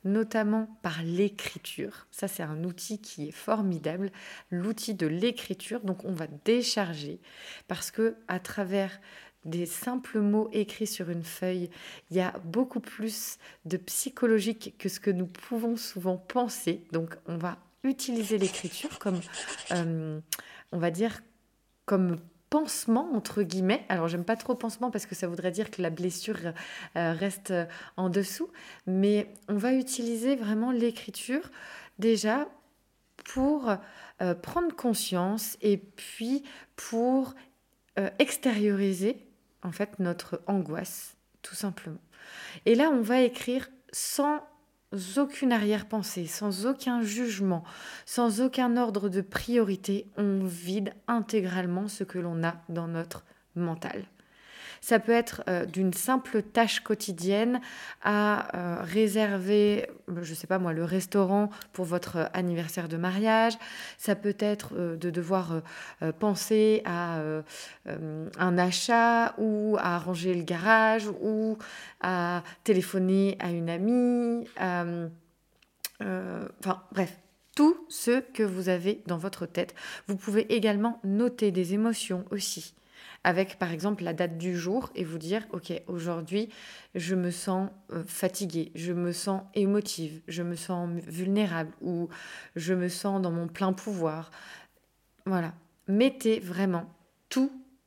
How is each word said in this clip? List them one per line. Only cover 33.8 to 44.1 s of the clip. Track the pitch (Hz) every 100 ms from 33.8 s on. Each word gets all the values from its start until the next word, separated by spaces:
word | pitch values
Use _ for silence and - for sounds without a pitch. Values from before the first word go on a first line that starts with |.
| - - - -
euh, | 185
prendre | 175 - 349 349 -
conscience | 247 214 - 180 185 220 - -
et | 214 196
puis | - - - - 226 277 277 - - -
pour, | - 226 240 262 262 - - _ _ _ _ -
euh, | 196 -
extérioriser, | 294 - 262 214 208 196 196 180 202 254 - _ _ _
en | 180
fait, | - 208 -
notre | 180 175 - 170 -
angoisse, | 196 151 160 185 - - - _ _
tout | -
simplement. | 175 202 - - 156 _ - - - - - -
Et |
là, | 240 311
on | 262
va | 214 254
écrire | 247 247 - 254 - - -
sans | - -